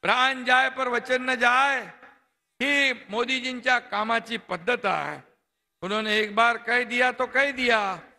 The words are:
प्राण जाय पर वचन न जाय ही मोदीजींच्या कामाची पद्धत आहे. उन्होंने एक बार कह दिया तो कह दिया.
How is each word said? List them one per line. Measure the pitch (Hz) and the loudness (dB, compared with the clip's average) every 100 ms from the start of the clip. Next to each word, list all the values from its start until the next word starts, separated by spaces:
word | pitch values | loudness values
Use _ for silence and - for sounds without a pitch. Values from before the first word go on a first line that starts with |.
प्राण | 170 233 262 262 247 | 0 2 2 0 2
जाय | 254 262 | 2 2
पर | 254 254 | -2 -2
वचन | 247 254 254 254 | -2 0 -2 0
न | 254 | 0
जाय | 240 247 277 269 190 - - _ _ _ _ _ | 2 4 2 0 -6 -16 -20 _ _ _ _ _
ही | 269 285 277 247 - | 0 2 2 -2 -6
मोदीजींच्या | 208 240 262 247 254 254 247 | -4 -2 -2 -4 -4 0 0
कामाची | - 202 220 233 226 226 | 0 -4 0 -2 -2 -10
पद्धत | - 180 175 247 202 | -6 -6 -2 -2 0
आहे. | 165 143 147 - _ _ _ _ _ | -2 -4 -10 -16 _ _ _ _ _
उन्होंने | 180 208 214 214 | -6 -4 0 0
एक | 214 202 | 0 2
बार | 233 226 | 2 2
कह | 226 240 | 0 -2
दिया | 240 240 254 | 0 2 0
तो | 247 254 | 0 -2
कह | 262 277 | 0 0
दिया. | 254 247 226 202 180 - | 0 2 2 2 -6 -12